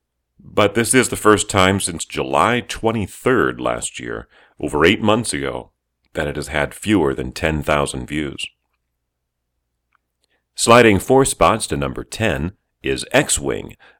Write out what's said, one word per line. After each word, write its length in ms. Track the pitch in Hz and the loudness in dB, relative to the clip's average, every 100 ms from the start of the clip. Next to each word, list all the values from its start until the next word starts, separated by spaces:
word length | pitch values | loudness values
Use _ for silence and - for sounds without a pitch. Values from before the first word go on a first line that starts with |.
| _ _ _ _ | _ _ _ _
But 320 | - - 101 | -8 0 0
this 200 | 117 113 | 2 2
is 160 | 131 113 | 2 2
the 60 | 98 | 0
first 340 | 107 104 - | 4 4 2
time 300 | 101 92 98 | 2 4 2
since 260 | - 82 - | -2 -8 -10
July 540 | 78 65 69 95 120 | -8 -2 2 2 0
twenty-third 1000 | 117 - 113 113 92 - 123 127 67 60 | -4 -4 -2 -2 -6 -4 0 0 0 -2
last 400 | 62 58 - - | -6 -6 -8 -12
year, 260 | 60 55 - _ _ - | -12 -12 -14 _ _ -10
over 280 | 76 73 82 | -6 2 2
eight 160 | 110 | 2
months 320 | 107 110 113 | 2 0 -2
ago, 380 | 71 67 62 - _ _ _ _ | -6 -6 -8 -12 _ _ _ _
that 120 | - 76 | -6 -6
it 100 | 73 | -6
has 120 | - | -6
had 240 | 76 71 | -4 -4
fewer 400 | - 101 104 71 | -4 0 2 2
than 180 | 65 64 | -2 -8
ten 320 | - 80 78 | -4 -2 -2
thousand 440 | 69 73 71 67 62 | 0 0 0 -6 -8
views. 400 | 73 71 - - _ _ _ _ _ _ _ _ _ _ _ _ _ _ _ _ _ _ _ _ | -8 -8 -10 -14 _ _ _ _ _ _ _ _ _ _ _ _ _ _ _ _ _ _ _ _
Sliding 440 | - - 117 113 95 | -2 6 8 8 6
four 280 | - 131 135 | 4 2 2
spots 400 | - 82 110 - | 2 2 2 -2
to 100 | 71 | -4
number 280 | 69 62 | -4 -6
ten 480 | - - 110 69 82 - _ _ | -12 -4 -2 -2 -6 -10 _ _
is 220 | - 131 - | -6 -6 -2
X-Wing 640 | 131 175 - 69 52 - - _ _ | 0 0 -2 -4 -6 -8 -18 _ _